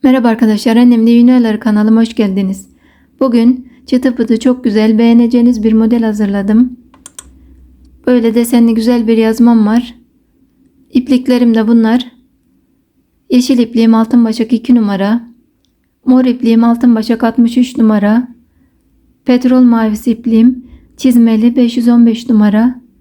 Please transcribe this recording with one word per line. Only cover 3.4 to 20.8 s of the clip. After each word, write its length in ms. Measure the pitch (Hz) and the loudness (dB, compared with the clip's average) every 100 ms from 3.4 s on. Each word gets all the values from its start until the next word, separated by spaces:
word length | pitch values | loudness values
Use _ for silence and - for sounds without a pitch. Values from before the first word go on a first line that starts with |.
| 233 254 - _ - | 0 0 -6 _ -6
çıtı 300 | 254 254 240 | -2 -2 -4
pıtı 240 | 226 233 | -4 -2
çok 240 | 254 254 | 0 -2
güzel, 340 | 254 214 214 220 | -2 0 0 2
beğeneceğiniz 680 | 233 233 233 240 233 240 | 2 2 2 2 0 0
bir 100 | 220 | 0
model 300 | 220 220 233 | 0 0 0
hazırladım. 760 | 226 208 208 202 202 214 254 247 _ _ - - - - - - - _ _ _ - | -2 -4 -4 -4 -2 0 0 -4 _ _ -20 -20 -20 -20 -20 -20 -20 _ _ _ -2
Böyle 280 | 247 226 226 | 0 0 -2
desenli 380 | 233 240 233 | 0 0 0
güzel 340 | 226 226 240 220 | 0 -2 -2 0
bir 100 | 226 | 0
yazmam 480 | 220 220 233 233 208 | 0 0 2 2 0
var. 300 | 226 240 - _ _ _ _ _ _ _ _ _ | -2 -4 -14 _ _ _ _ _ _ _ _ _
İpliklerim 600 | - 254 254 254 247 240 226 | -4 0 -2 0 0 0 0
de 120 | 220 | 0
bunlar. 440 | 233 220 240 254 _ _ _ _ _ _ _ _ _ _ _ _ | 0 2 -2 -4 _ _ _ _ _ _ _ _ _ _ _ _
Yeşil 300 | 254 247 254 | -4 0 -2
ipliğim 360 | 233 233 226 226 | -2 0 0 0
altın 300 | 226 240 226 | 0 0 0
başak 280 | 220 226 | -2 -4
iki 220 | 226 220 240 | -4 0 0
numara. 520 | 208 196 196 233 - _ _ _ _ _ _ _ - | 0 -4 -2 -4 -6 _ _ _ _ _ _ _ 0
Mor 200 | 254 254 | 2 2
ipliğim 380 | 247 226 226 | -2 0 2
altın 320 | 233 233 247 226 | 2 0 0 0
başak 280 | 220 226 | -2 -2
altmış 340 | 226 226 233 233 | -2 0 0 0
üç 200 | 247 - | -4 -2
numara. 500 | 220 214 202 226 254 - _ _ _ _ _ _ _ _ - | 0 0 0 -2 -4 -14 _ _ _ _ _ _ _ _ -2
Petrol 360 | 247 254 254 | -2 2 2
mavisi 500 | 247 233 220 214 - | 2 2 -2 -4 -4
ipliğim 560 | 226 - 226 233 254 - - | -4 -2 2 2 0 -12 -20